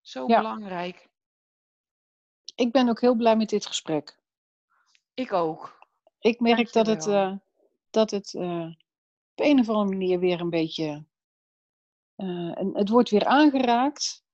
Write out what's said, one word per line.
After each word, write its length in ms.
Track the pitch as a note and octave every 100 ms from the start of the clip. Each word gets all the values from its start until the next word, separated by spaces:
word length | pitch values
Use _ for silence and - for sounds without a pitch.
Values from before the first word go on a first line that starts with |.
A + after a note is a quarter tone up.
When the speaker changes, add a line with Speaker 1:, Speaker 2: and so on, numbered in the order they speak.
Speaker 1:
Zo 260 | - C4 B3+
Speaker 2:
Ja. 100 | A3+
Speaker 1:
belangrijk. 720 | A3 A3 G#3 F3+ F3+ F3+ _ _ _ _ _ _ _ _ _ _ _ _ _ _ -
Speaker 2:
Ik 180 | - B3
ben 160 | C4 B3
ook 120 | A3+
heel 140 | B3
blij 220 | A#3+ A#3 A3
met 120 | G#3+
dit 180 | G#3 -
gesprek. 520 | - - D#3 - _ _ _ _ _ _ _ _ _ _
Speaker 1:
Ik 180 | - B3+
ook. 540 | G3+ E3 D#3+ - _ _ _ _ _
Speaker 2:
Ik 220 | A3 A3+
merk 320 | A#3 A#3 A3+
dat 140 | A3+ A3
het, 140 | A3
Speaker 1:
Dankjewel. 260 | G#3 G3+ F#3+
Speaker 2:
eh, 60 | G3 _ _ _ _ _
dat 200 | A3 G#3+
het, 240 | G3+ F#3+
eh, 320 | - F3+ E3+ E3 E3 _ _ _ _ _
op 100 | -
een 140 | C#4+ C#4+
of 80 | A3+
andere 200 | G#3+ G3+
manier 280 | F#3+ F#3 F3+
weer 220 | F3+ F3
een 100 | E3+
beetje 540 | F3 D#3+ - D#3 D3 D3+ _ _ _ _ _ _ _ _ _ _
eh, 440 | _ F#3+ F3 E3+ -
en 120 | F#3+
het 160 | - G3+
wordt 220 | A#3 A#3
weer 140 | G#3
aangeraakt. 1000 | G3 C4 D4+ C4+ A#3+ A#3 C4+ D4 - - _